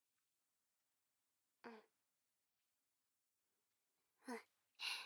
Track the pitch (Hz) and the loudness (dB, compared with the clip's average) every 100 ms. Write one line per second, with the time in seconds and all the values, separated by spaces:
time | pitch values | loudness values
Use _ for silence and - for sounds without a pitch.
0 | _ _ _ _ _ _ _ _ _ _ | _ _ _ _ _ _ _ _ _ _
1 | _ _ _ _ _ _ 240 220 - _ | _ _ _ _ _ _ -10 -10 -14 _
2 | _ _ _ _ _ _ _ _ _ _ | _ _ _ _ _ _ _ _ _ _
3 | _ _ _ _ _ _ _ _ _ _ | _ _ _ _ _ _ _ _ _ _
4 | _ - - 226 - - _ - - - | _ -10 -4 -4 -4 -18 _ 0 2 2